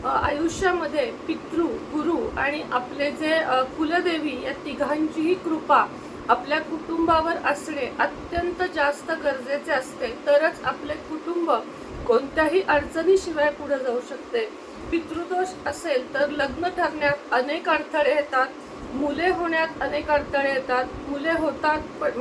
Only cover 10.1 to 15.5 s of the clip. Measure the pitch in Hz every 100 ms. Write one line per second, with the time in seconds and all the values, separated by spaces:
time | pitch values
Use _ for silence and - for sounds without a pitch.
10.1 | 233 294 294 330 330 247 262 294 302 -
11.1 | 311 339 349 320 226 - - - - -
12.1 | 233 277 320 311 370 - 294 285 330 330
13.1 | 381 359 311 294 294 285 269 254 247 -
14.1 | 185 - 233 220 - - - - 330 -
15.1 | 320 339 359 370